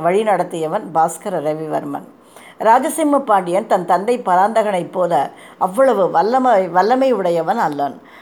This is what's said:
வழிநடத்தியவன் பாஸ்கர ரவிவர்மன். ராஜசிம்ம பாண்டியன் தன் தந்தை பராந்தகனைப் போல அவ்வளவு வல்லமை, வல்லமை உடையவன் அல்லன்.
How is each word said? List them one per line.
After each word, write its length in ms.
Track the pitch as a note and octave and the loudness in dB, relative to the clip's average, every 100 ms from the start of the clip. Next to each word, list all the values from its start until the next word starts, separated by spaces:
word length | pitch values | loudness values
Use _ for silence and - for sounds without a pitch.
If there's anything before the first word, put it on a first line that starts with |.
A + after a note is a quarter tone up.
| D#3+ | 0
வழிநடத்தியவன் 760 | F#3+ A3 F#3 F3 F3 D#3 F#3+ G#3+ | 2 2 0 -2 -4 -4 -6 -4
பாஸ்கர 460 | D#3+ E3+ E3+ G#3+ F3+ | 0 0 -2 -6 -4
ரவிவர்மன். 640 | D3 D#3 D#3 D3+ D3 C#3+ - - _ - - - | -4 -4 -4 -6 -6 -10 -12 -20 _ -20 -20 -2
ராஜசிம்ம 600 | G#3 A#3 D4+ - D4+ C#4+ | 2 4 2 -2 0 0
பாண்டியன் 480 | C#4 G3+ F3+ F3+ A3 | 2 0 2 -2 0
தன் 180 | G#3 F3 | -2 0
தந்தை 340 | F3+ G#3 A#3+ | 0 0 -2
பராந்தகனைப் 720 | F#3+ F3+ G3 A3 G#3 F#3+ E3 | 0 2 2 0 0 -2 -4
போல 380 | F#3 F3 E3 C#3 - - - | -2 0 0 -2 -8 -18 -6
அவ்வளவு 520 | F#3 G3 C4+ G#3+ F3 | -4 2 2 4 2
வல்லமை, 580 | D#3+ F#3+ C4 B3+ G#3 F#3 | 2 2 2 2 2 2
வல்லமை 440 | F3 B3+ B3+ C4+ | 0 2 2 2
உடையவன் 460 | A3 F3+ E3+ D#3+ A3+ | 0 0 0 0 -2
அல்லன். 440 | F3+ C#3+ C#3+ - - - | -2 -2 -6 -6 -20 -20